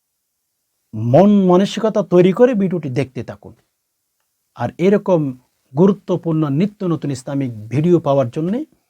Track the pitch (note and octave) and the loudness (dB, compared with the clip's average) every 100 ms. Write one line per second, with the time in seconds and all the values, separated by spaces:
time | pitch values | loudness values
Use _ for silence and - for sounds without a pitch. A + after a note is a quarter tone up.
0 | _ _ _ _ _ _ _ _ _ A2 | _ _ _ _ _ _ _ _ _ -6
1 | A#2 C3+ G3 G3+ F#3 F3+ G3+ - G#3+ G#3+ | 2 4 6 6 4 4 2 -2 -4 -2
2 | F3 F3+ F3+ F#3 B3 A#3+ F#3+ F3 D3+ B2+ | 2 4 4 4 2 2 -2 -4 -6 -6
3 | B2+ - A2 G2+ F#2 G#2 _ _ _ _ | -6 -8 -14 -16 -20 -20 _ _ _ _
4 | _ _ _ _ _ - B2 - F3 G3+ | _ _ _ _ _ -8 -8 -4 -2 -2
5 | G3+ F3 D3 B2+ _ _ _ C3 F#3+ G3+ | 0 -2 -2 -8 _ _ _ 0 2 0
6 | - F3 E3+ D#3+ D#3 C#3 G3+ - F3+ D#3 | -4 -6 -4 -2 -2 -2 -4 -4 -6 -6
7 | D3 C3 - C#3 C3+ A2+ A2 A#2+ E3 F3 | -6 -10 -8 -8 -6 -10 -8 -4 0 0
8 | - C#3 B2+ D#3+ D#3+ A3+ D#4 _ _ | 2 0 -2 -4 -6 -6 -8 _ _